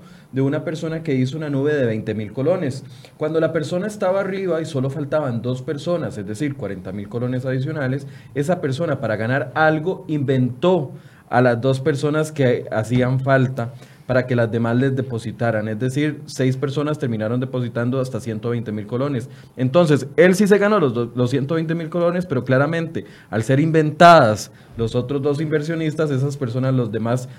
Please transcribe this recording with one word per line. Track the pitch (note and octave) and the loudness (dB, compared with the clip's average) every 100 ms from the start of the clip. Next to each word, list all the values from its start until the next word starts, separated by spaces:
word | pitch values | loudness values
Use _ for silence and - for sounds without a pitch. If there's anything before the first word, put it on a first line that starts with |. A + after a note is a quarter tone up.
| - - - | -14 -20 -10
de | C3 | -2
una | C3+ D3+ | 0 -2
persona | D3 D#3+ D#3+ D#3+ | -4 -6 -6 -6
que | D#3+ | -2
hizo | C3+ B2+ D#3 | 0 0 -2
una | D#3 | -4
nube | C3+ C#3+ D3+ | -2 0 2
de | A#2+ | 0
veinte | A2 G#2+ G#2 | -2 -4 -6
mil | G#2 | -6
colones. | C3+ C#3+ F#3 D3 - - - - - | -4 0 0 -2 -6 -12 -20 -20 -8
Cuando | D3+ D#3+ | -2 0
la | D#3+ | 0
persona | E3 D3 F3+ G#3 | 0 -4 -4 -4
estaba | G#3 F#3 G3 | -4 0 0
arriba | F#3+ F#3+ F#3 E3 | -2 -4 -2 -2
y | D#3+ | -2
solo | C3+ C3+ | -4 -4
faltaban | D3 C#3 D#3 C#3+ A#2 | -4 -2 -2 -2 -4
dos | A#2+ B2+ | -4 -6
personas, | - D3 E3+ F3 B2 G#2 | -6 -6 -2 -2 -4 -6
es | G2 | -8
decir, | G#2+ D3 C3 | -4 -4 -4
cuarenta | G#2 F#2 F#2 | -8 -8 -8
mil | G2+ G2+ | -10 -8
colones | A#2+ B2 B2+ C3 | -6 -4 -4 -2
adicionales, | C3 C#3 D#3+ C3 C#3 C#3 - - | -4 -4 -4 -2 -4 -6 -16 -10
esa | C3 D3 F3 | -4 -2 0
persona | D3 C3 E3+ C#3 | -2 -2 -2 -2
para | A2 G#2+ | -2 -2
ganar | A2 C3+ C#3 D3+ | 0 -2 -2 2
algo | D#3 D#3 D#3 F3 - | 2 2 -2 -6 -4
inventó | D3+ C3 C3 B2+ - F3 F3+ C3+ - - - - | -4 0 2 2 2 2 2 0 -10 -20 -20 -2
a | A#2+ | 4
las | B2+ A#2+ | 4 4
dos | C3 C3 | 0 0
personas | D#3+ C#3 D3 D3+ D#3 | 0 0 0 0 -2
que | D3+ B2+ A#2+ - | 2 2 2 0
hacían | A2 A2 B2 B2+ C3 | -4 0 2 2 0
falta | C3 C3+ C3 C3 A#2 - - - - | 2 4 2 -2 -8 -8 -20 -16 -2
para | B2+ B2 | 0 2
que | A#2+ | 0
las | A#2 | 2
demás | A#2 A#2 A#2+ | 2 2 2
les | C#3 C3+ | 2 0
depositaran. | B2+ A#2 A2 F#2 A#2 A2 G#2+ | -2 -6 -8 -4 0 0 -2
Es | G#2+ | -2
decir, | B2+ C3+ D3+ C3 - | -2 0 -2 -4 -10
seis | - C3 C3 | -2 0 0
personas | C#3 C3+ D3 D3+ | -2 -2 -2 -2
terminaron | C3 A2 G#2+ B2 | -4 -2 -2 -2
depositando | B2+ B2+ A#2+ A#2 A#2+ C3 | -4 -4 -4 -4 -2 -2
hasta | C3 A2 | -4 -6
ciento | A#2 A2 A#2 | -6 -6 -4
veinte | A#2+ A2+ | -4 -4
mil | G#2 G#2 | -8 -6
colones. | A#2+ C#3+ B2+ - - - - | -4 -2 -4 -6 -14 -16 -4
Entonces, | C3 F3 E3+ C#3 - - | 0 4 4 4 2 4
él | F3+ | 6
sí | F#3 G3+ | 6 4
se | G3+ | 4
ganó | G3+ G#3+ | 4 2
los | C#3+ | 2
do-, | A#2 A#2 | 0 -4
los | A#2 B2 | 0 0
ciento | C3 C3+ E3 | 0 -2 -2
veinte | E3 E3 | -2 -4
mil | D#3+ | -4
colones, | F3 F3 F3 F3+ | 0 0 0 -2
pero | D3 C3+ | -2 2
claramente, | C3 C#3+ E3 E3 - - - - | 2 2 0 -4 -6 -10 -16 -6
al | G#2+ | -4
ser | A2 C3+ | 2 2
inventadas | D#3+ D#3+ D3+ D3+ F3 E3 A#2+ G#2 - - - - | 4 4 2 8 10 10 8 2 -4 -16 -16 -6
los | A2+ B2 | -4 -2
otros | B2 C#3+ | -2 -2
dos | C#3+ C#3+ | -2 -2
inversionistas, | D#3+ D#3 D3+ E3 D#3+ D#3 D#3 | 0 -2 -2 -2 -2 -2 0
esas | C3 C#3+ C#3 | 0 -2 -2
personas, | B2+ B2 C3 | -4 -2 0
los | C3 A#2 | 0 0
demás, | G#2+ A2+ B2+ - | -2 -2 -2 -4